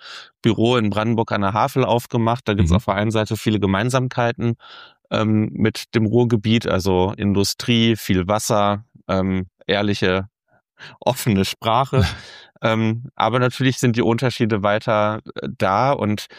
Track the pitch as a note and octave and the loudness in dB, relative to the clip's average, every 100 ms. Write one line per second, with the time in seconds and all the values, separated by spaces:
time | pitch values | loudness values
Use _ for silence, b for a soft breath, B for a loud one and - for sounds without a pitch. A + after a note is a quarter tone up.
0 | B B B _ A#2 G#2 A2+ B2 G#2+ G2+ | B B B _ 0 2 2 2 2 0
1 | A2 A2+ A2+ G#2+ G2 G#2+ C3+ C3+ A#2 A#2 | 0 0 0 -2 0 0 0 0 0 0
2 | - B2 A2+ A#2+ - G2+ E2+ F2+ - G2 | 0 -2 0 -2 -2 0 2 2 0 -2
3 | G#2+ A2 G#2+ A2 - G#2+ G2 F#2+ A#2+ B2+ | 0 -2 -2 -2 0 0 0 0 0 -2
4 | B2+ - A#2+ A#2+ A#2 A#2 B B B B | -2 -2 -2 0 -2 -4 B B B B
5 | _ G#2+ A2 G#2+ A2 - A2 - - A2+ | _ -2 0 0 0 0 -2 -2 -4 -2
6 | G#2+ A#2 A#2+ A2+ G#2 A2+ - F#2 F#2+ F#2 | 2 2 2 0 2 0 2 0 2 2
7 | F#2 - G2+ G2 G2 - - A#2 A2+ A2 | 2 0 0 0 0 -4 0 2 2 0
8 | - F#2 F2+ G#2+ - G#2+ G2+ G2+ - - | 0 -2 0 -2 2 2 2 -2 -8 -20
9 | - F#2+ F#2+ F#2+ F2+ _ - G2+ G#2 G2 | -4 -2 0 -2 -6 _ -2 0 0 0
10 | F#2+ F#2+ F#2+ _ _ _ _ _ B B | 0 0 -4 _ _ _ _ _ B B
11 | - B2+ - G2 F#2+ - A2 A2+ C#3 C3 | -4 -2 0 0 0 -4 0 0 0 0
12 | F2+ B B B B _ A2+ A2 A2 A2+ | 0 B B B B _ -2 0 0 -2
13 | B2+ - A2 B2 B2+ - C3 B2 B2+ A2+ | -8 -2 0 2 0 0 -2 0 0 2
14 | A2 A#2 C3 - A2+ G#2+ G2+ G#2+ - G#2+ | 0 0 -2 -2 -2 0 0 0 0 0
15 | G#2 G#2+ - - C#2+ - F#2+ G2 C3 C#3+ | 0 -2 -10 -10 -10 -2 0 2 2 0
16 | G#2 G#2 - | -2 -4 -8